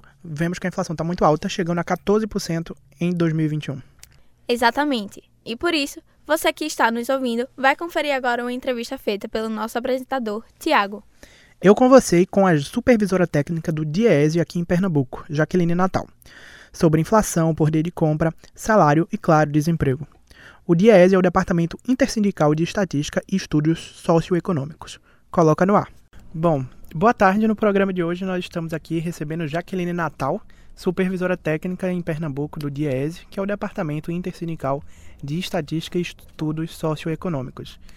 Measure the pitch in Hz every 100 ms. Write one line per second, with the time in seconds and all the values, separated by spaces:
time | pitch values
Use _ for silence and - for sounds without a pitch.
0 | - _ 170 147 170 180 185 196 180 160
1 | 165 180 175 156 196 - 170 175 - 180
2 | - 214 220 196 - 165 165 - _ _
3 | 175 180 170 160 156 151 - 139 - _
4 | - _ - _ - 240 233 277 294 240
5 | 202 - - _ - 233 349 320 285 -
6 | - _ - 320 330 - 311 - 233 233
7 | 240 269 254 233 240 - 262 302 339 339
8 | 294 269 247 240 247 254 262 240 233 269
9 | - 202 220 226 220 214 220 240 247 262
10 | 254 269 220 208 - _ 320 254 202 208
11 | - _ - - _ _ 180 208 254 262
12 | - 175 185 202 190 151 143 240 262 226
13 | 196 185 170 147 143 165 175 156 156 165
14 | 233 143 151 170 156 175 170 175 196 147
15 | 131 - - 151 151 185 170 170 185 -
16 | - - - - - - - - 165 156
17 | 160 220 - 175 160 156 156 156 170 -
18 | 160 156 165 - - - - 214 151 151
19 | 175 214 - 156 147 147 151 170 139 135
20 | 143 _ _ - - - - 170 226 196
21 | 185 190 185 185 185 170 170 - - 262
22 | 277 226 202 - 151 156 170 214 190 143
23 | 147 - - 190 - 151 151 165 - -
24 | - 165 - 175 180 156 143 - - -
25 | _ _ _ - 160 151 185 202 - -
26 | _ - - 160 165 143 127 - - 160
27 | 214 - 196 202 220 208 214 196 196 185
28 | 170 175 190 185 - 175 165 160 - 165
29 | 170 - 151 165 156 165 - 185 175 175
30 | 160 - 135 196 - - - - 190 175
31 | 185 185 180 180 175 156 180 185 185 180
32 | 170 156 160 135 151 160 143 139 151 127
33 | 147 180 - - 196 208 202 - 160 151
34 | 165 170 180 - 175 160 135 139 - -
35 | - - 143 160 180 180 147 156 - 180
36 | 175 - - - 156 160 160 - 160 151
37 | 170 156 190 143 135 - - - -